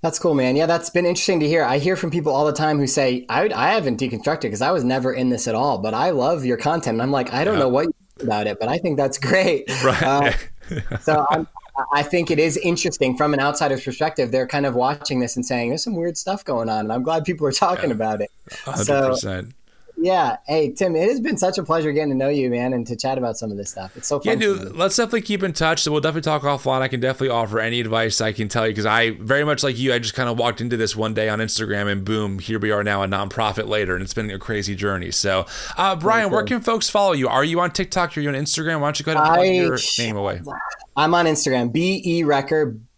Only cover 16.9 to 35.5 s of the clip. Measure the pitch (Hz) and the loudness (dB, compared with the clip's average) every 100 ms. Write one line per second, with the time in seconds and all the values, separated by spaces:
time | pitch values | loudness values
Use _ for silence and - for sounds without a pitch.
16.9 | 117 127 160 156 170 147 127 190 180 156 | -2 0 0 0 0 0 2 2 2 0
17.9 | 110 110 104 104 - - - - - 139 | 0 -2 -2 -4 -8 -18 -14 -8 -4 2
18.9 | 139 135 127 101 92 107 - - - - | 2 2 0 -2 -6 -8 -16 -20 -20 -18
19.9 | - 170 185 143 - - 151 151 - 185 | -2 2 2 2 -2 -2 0 0 2 0
20.9 | 160 190 269 233 156 185 185 160 165 156 | 2 2 2 -2 0 0 0 0 0 2
21.9 | 143 151 131 135 147 127 120 123 127 117 | 0 0 0 2 2 0 0 0 -2 -4
22.9 | 120 131 131 120 113 113 101 101 - 95 | -4 -2 -2 -2 -4 -6 -8 -8 -10 -14
23.9 | - - 143 208 220 214 196 - 160 190 | -10 -4 -2 0 0 2 0 -6 -2 0
24.9 | 190 226 233 220 202 190 160 160 165 - | 2 0 -2 -2 -2 -2 0 0 0 0
25.9 | 151 151 160 160 151 139 143 139 131 131 | 0 0 -2 -2 0 0 0 0 0 0
26.9 | 127 127 131 135 120 110 110 113 120 113 | 0 -2 0 -2 0 0 0 0 0 0
27.9 | 113 113 - 107 104 104 117 113 107 107 | 0 0 0 -2 -2 -2 0 0 0 2
28.9 | 110 117 110 113 139 147 147 143 120 131 | 4 2 0 0 2 2 0 0 0 0
29.9 | 120 117 120 123 117 120 117 120 117 110 | 0 -2 -4 -2 0 0 0 -2 0 0
30.9 | 107 110 110 110 107 110 - 107 104 101 | 0 -2 0 0 0 -2 -2 -2 -2 -2
31.9 | 101 95 110 107 98 87 110 107 104 104 | -2 -2 -2 -2 -6 -4 -4 0 0 0
32.9 | 101 98 98 101 107 107 101 104 107 95 | 0 0 -2 -2 -2 -2 -2 -2 -2 0
33.9 | 90 95 - 107 95 - 107 101 95 101 | -2 -4 -6 -6 -8 -6 -4 -4 -2 -2
34.9 | 98 90 - 101 95 90 | -2 -2 -2 0 0 -2